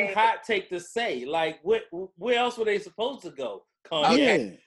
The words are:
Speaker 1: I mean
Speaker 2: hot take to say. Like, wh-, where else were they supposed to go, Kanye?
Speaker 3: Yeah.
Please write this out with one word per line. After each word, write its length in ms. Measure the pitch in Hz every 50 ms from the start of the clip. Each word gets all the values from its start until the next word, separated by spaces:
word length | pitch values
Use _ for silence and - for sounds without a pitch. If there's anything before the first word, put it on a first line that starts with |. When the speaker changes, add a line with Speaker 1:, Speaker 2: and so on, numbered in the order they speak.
| 202
Speaker 1:
I 40 |
mean 80 | 196 196
Speaker 2:
hot 240 | 214 226 226 208 - -
take 240 | - 220 196 190 -
to 100 | 180 175
say. 440 | 170 - - 226 233 214 151 123 123
Like, 360 | 135 156 165 160 156 151 - -
wh-, 440 | 185 226 226 - - 165 175 381 370 _ -
where 200 | 185 247 247 240
else 200 | 247 240 240 233
were 60 | 220
they 140 | 214 208 202
supposed 420 | - 180 - - 226 269 269 - -
to 80 | 165
go, 340 | 139 131 131 110 101 95 - _ _ _ - -
Kanye? 300 | 165 156 147 156 - 294
Speaker 3:
Yeah. 180 | 285 240 202 151 113 95 - - _